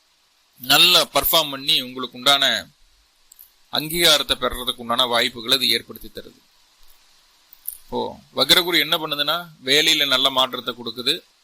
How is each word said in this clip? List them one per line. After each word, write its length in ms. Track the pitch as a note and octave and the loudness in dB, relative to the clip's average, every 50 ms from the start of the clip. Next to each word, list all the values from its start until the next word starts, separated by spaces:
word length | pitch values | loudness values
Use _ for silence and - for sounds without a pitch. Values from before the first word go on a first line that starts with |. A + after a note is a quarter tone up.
| _ _ _ _ _ _ _ _ _ _ _ - | _ _ _ _ _ _ _ _ _ _ _ -10
நல்லா 440 | C3 B2+ C#3 D3+ E3 F3+ F3+ E3+ D3 | -2 2 4 4 6 6 6 4 4
பர்ஃபார்ம் 460 | - - C#3+ C#3+ - - E3 D#3 D3 | 2 0 0 2 2 2 2 2 0
பண்ணி 300 | C#3 C3+ C3+ D3 D#3 D3 | -4 -6 -2 -2 0 0
உங்களுக்கு 380 | C3 B2+ B2+ C3 B2+ A#2+ - B2 | -2 -6 -8 -10 -10 -10 -10 -2
உண்டான 260 | B2 C#3+ C#3+ C#3 C#3 C3 A#2 G#2 F#2 - _ _ _ _ _ _ _ _ _ _ _ _ - - - _ _ _ _ _ - | 2 2 2 4 4 2 0 -2 -4 -10 _ _ _ _ _ _ _ _ _ _ _ _ -20 -20 -20 _ _ _ _ _ -6
அங்கீகாரத்தை 640 | - D3+ D#3 D#3+ F3 E3+ E3 D3+ C#3+ C3+ B2 C3+ | -4 -4 -2 0 2 4 4 4 4 2 -2 -4
பெறறதுக்கு 480 | A#2+ B2 B2 A#2+ B2 B2 B2 A#2+ - A#2+ | -2 -2 -4 -4 -4 -6 -6 -8 -6 -6
உண்டான 220 | A#2 A#2 A#2+ C3 | -4 0 0 0
வாய்ப்புகளை 500 | A#2+ A#2+ A#2 A#2+ B2+ B2 B2 A2 A#2 C3+ | 2 2 2 0 0 -2 -6 -4 -2 -2
இது 120 | C3 B2+ A#2 | 0 0 0
ஏற்படுத்தி 400 | A2+ A2+ - - A#2 A2 - G#2+ | 0 -2 -4 -8 -16 -18 -18 -16
தருது. 300 | - - G2+ - - _ _ _ _ _ _ _ _ _ - - - _ _ _ _ _ _ _ _ _ _ _ _ _ - - - - - | -16 -16 -16 -16 -20 _ _ _ _ _ _ _ _ _ -20 -20 -20 _ _ _ _ _ _ _ _ _ _ _ _ _ -16 -14 -14 -14 -14
இப்போ 380 | - B2 B2 A2+ G2+ - - - _ - | -10 -8 -6 -6 -8 -10 -14 -20 _ -6
வக்ரகுரு 440 | - C3+ C3+ E3 F3+ F3 F3 E3+ D#3+ | -2 0 2 2 2 2 2 2 0
என்ன 180 | D3 D3+ E3+ E3+ | 0 0 -2 -4
பண்ணுதுன்னா, 500 | D#3 D#3 D3 C#3+ C#3+ D3 D#3 F3 F3 E3 - - B2 | -4 -4 -6 -4 -2 -2 -2 -4 -6 -10 -18 -10 -2
வேலையில 420 | C3 C3+ D3+ D#3+ D#3+ D#3+ D#3 D3 | 0 2 2 4 2 2 2 2
நல்ல 240 | C#3 C3 B2+ C3+ C#3 | 2 2 2 2 2
மாற்றத்தை 440 | C3+ B2+ C3 B2+ B2 B2 A#2+ B2 A#2+ | 2 2 0 0 -2 -6 -8 -8 -10
கொடுக்குது, 400 | A#2+ A#2+ A#2+ A#2 B2 A#2+ C3 D#3 F3 - _ _ _ | -8 -10 -12 -12 -6 -4 -4 -4 -4 -6 _ _ _